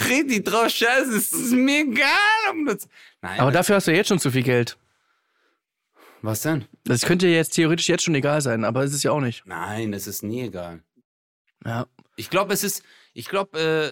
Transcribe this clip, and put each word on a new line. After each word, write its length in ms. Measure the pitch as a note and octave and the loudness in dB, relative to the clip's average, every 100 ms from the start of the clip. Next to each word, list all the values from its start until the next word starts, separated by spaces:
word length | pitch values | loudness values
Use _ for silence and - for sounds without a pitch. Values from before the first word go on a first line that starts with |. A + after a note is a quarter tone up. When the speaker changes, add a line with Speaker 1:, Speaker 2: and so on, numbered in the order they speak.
| A2+ | 0
Speaker 1:
richtig 360 | C4 C#4+ A3 F#3+ | 0 2 0 0
drauf 240 | G#3+ A3+ | 2 2
scheißen, 460 | - A#3 C4 C4+ G#3+ | 2 2 2 2 0
es 160 | - | -2
ist 180 | - B3+ | -4 0
mir 280 | B3+ C4 D4 | 2 4 2
egal, 260 | D4+ A#3 C#4+ F4+ G#4 A4 G#4 | 0 0 2 4 2 2 0
ob 160 | E4 C#4+ | -2 -4
das, 200 | G3 - - - _ | -4 -8 -20 -20 _
nein, 180 | F2+ G2 | -8 0
Speaker 2:
Aber 120 | C3+ | 2
Speaker 1:
das 80 | D#3+ | 2
Speaker 2:
dafür 160 | F3+ G3+ | 4 2
hast 100 | - | 4
du 60 | |
jetzt 140 | E3 A3 | 2 2
schon 120 | G3 | 0
zu 120 | C#3+ | 2
viel 120 | B2+ | 0
Geld. 340 | B2+ B2 A#2+ - _ _ _ _ _ _ _ _ _ _ _ _ - _ | 2 2 0 -6 _ _ _ _ _ _ _ _ _ _ _ _ -20 _
Speaker 1:
Was 200 | A2 G#2+ | -6 -4
denn? 240 | D3+ D#3 - _ - | -2 -2 -6 _ -2
Speaker 2:
Das 160 | B2 | 0
könnte 240 | - F3 F3+ | 2 2 4
jetzt 260 | E3 D#3 | 4 2
theoretisch 360 | - D#3+ E3+ - | 2 2 2 0
jetzt 140 | E3 | 0
schon 120 | - C#3+ | 2 0
egal 260 | C#3+ D3+ | 2 0
sein, 220 | C3+ A2+ | 0 0
aber 200 | G#2+ A#2+ | 0 0
ist 100 | C#3 | -2
es 100 | C#3+ | -2
ja 80 | C3+ | 0
auch 80 | D3 | 0
nicht. 220 | B2+ - F#2+ | -2 -6 -10
Speaker 1:
Nein, 480 | E2+ F#2 A2 A2 | -10 -8 -6 -6
es 140 | G2 G2+ | -6 -8
ist 160 | G2+ | -8
nie 200 | G#2 A#2+ | -8 -8
egal. 380 | A#2+ F#2 F2 E2 _ _ _ _ _ _ _ _ A#2 | -8 -10 -12 -14 _ _ _ _ _ _ _ _ -8
Speaker 2:
Ja. 200 | A#2 - _ _ - | -6 -8 _ _ -14
Speaker 1:
Ich 140 | - | -2
glaub, 220 | F3 G3 | -2 0
es 120 | G3 | -2
ist, 200 | G3+ - - - _ | -4 -6 -12 -20 _
ich 140 | B2 - | -16 -6
glaub, 280 | G3 G3 D#3 | -6 -4 -4
äh, 360 | D#3+ D#3 D3+ | 0 0 -2